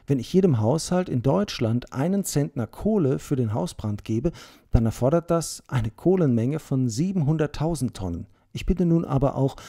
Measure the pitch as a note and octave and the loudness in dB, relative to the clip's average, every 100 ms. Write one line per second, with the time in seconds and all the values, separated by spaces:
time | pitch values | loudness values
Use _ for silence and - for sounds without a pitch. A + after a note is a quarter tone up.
0 | - C#3+ A#2 F3+ F#3+ A#2+ G#2+ D#3 - F3+ | -2 -2 2 4 4 4 2 0 0 -2
1 | F#3 B2 C3+ F3 G#3 - A2+ A#2+ - - | 0 0 2 2 0 -2 -2 0 -2 -4
2 | D#3 G3+ F#3 D3 D3+ - A2 - G3+ G#3+ | 0 0 -2 -2 -2 -2 -6 -4 0 2
3 | C3+ D3+ - C3+ A2+ A#2 F3+ - G#2+ G#2 | 2 0 -2 -2 0 -2 -4 -6 -6 -6
4 | - A2 D#3+ - - - _ B2 A2+ - | -4 -2 -2 -4 -12 -20 _ 2 2 0
5 | B2 E3 E3 E3+ D#3 - - B2+ A2 - | 2 2 2 -2 -2 -10 -6 -4 -4 -2
6 | E3+ F#3+ D3+ A#2 A#2+ D3+ - C3+ B2+ G#2+ | 2 4 4 2 0 -2 -2 0 0 0
7 | F#3 F#3+ C#3 D#3+ D3+ - D#3 E3+ B2+ - | -2 0 0 0 -2 -2 -4 -2 -4 -4
8 | F#2 E2+ F#2+ _ _ - - F3+ F3 E3 | -6 -6 -10 _ _ -6 -2 0 2 2
9 | - C#3 C#3 - C3+ - | 2 0 0 2 -2 -2